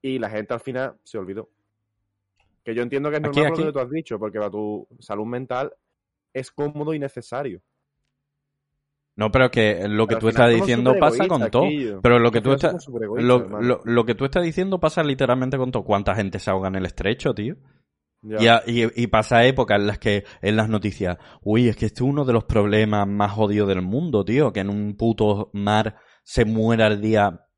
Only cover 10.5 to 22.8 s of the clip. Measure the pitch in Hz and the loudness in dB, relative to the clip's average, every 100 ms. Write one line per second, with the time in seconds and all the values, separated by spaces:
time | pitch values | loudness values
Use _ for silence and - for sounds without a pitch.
10.5 | 117 196 120 123 131 151 180 190 156 113 | 6 2 2 4 4 4 2 0 0 0
11.5 | 120 180 147 120 98 120 120 117 113 113 | 2 0 -2 -6 0 4 6 4 2 2
12.5 | 135 160 175 143 120 107 120 120 123 95 | 2 0 -2 -10 -8 -6 0 4 4 2
13.5 | 104 120 120 113 120 113 110 135 180 170 | -2 0 0 2 0 2 -2 -2 -2 -2
14.5 | 160 190 185 160 170 151 135 127 127 127 | -2 -2 0 -2 0 -2 0 0 0 0
15.5 | 135 127 123 95 101 101 98 98 95 - | -2 -2 -4 0 0 0 -2 -4 -4 -2
16.5 | 95 95 95 90 - 95 120 143 107 110 | -2 -2 -4 -6 -2 -4 -2 -4 -4 -6
17.5 | 180 _ _ _ _ _ _ 107 107 113 | -10 _ _ _ _ _ _ -10 2 4
18.5 | 117 120 120 110 117 117 110 107 117 123 | 4 2 0 0 0 0 0 2 4 4
19.5 | 135 110 104 104 101 113 101 - - 98 | 2 0 2 0 -2 -2 -2 -4 -6 -2
20.5 | 110 110 107 101 - 92 90 - - 101 | 0 0 -2 -2 -4 -6 -6 -12 -10 -2
21.5 | 110 123 104 107 - 127 143 131 113 - | 2 2 0 -6 -2 -2 0 2 0 2
22.5 | 110 104 104 | 0 2 2